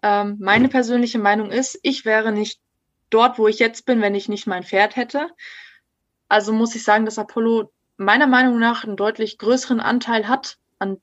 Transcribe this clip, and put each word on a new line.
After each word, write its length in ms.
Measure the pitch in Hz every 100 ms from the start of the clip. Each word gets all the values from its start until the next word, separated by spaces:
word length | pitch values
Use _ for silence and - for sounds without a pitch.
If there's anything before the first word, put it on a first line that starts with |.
Ähm, 340 | 208 202 208 208
meine 300 | 190 208 262
persönliche 480 | 262 233 240 240 233
Meinung 320 | 202 214 214
ist, 300 | 190 262 -
ich 240 | - 262 220
wäre 260 | 220 220
nicht 280 | 208 214 - _ _ _ _ _
dort, 300 | 220 247 247
wo 80 | 214
ich 100 | 214
jetzt 300 | 226 226 -
bin, 140 | 240
wenn 120 | 208
ich 160 | 202 196
nicht 160 | 202 -
mein 160 | 180
Pferd 340 | 180 196 208 254
hätte. 340 | 240 285 330 _ - - - _ _ _ _ _ _
Also 240 | 208 202
muss 220 | 220 226 226
ich 80 |
sagen, 220 | - 214 220
dass 120 | 214
Apollo 540 | 214 - 226 226 214 _ _ _
meiner 300 | 196 226 285
Meinung 320 | 247 254 233
nach 240 | 233 233
einen 140 | 220 196
deutlich 420 | 208 - 220 -
größeren 400 | 208 254 - 233
Anteil 480 | - 240 240 226 214
hat 300 | 262 - - _ _
an 200 | 196 196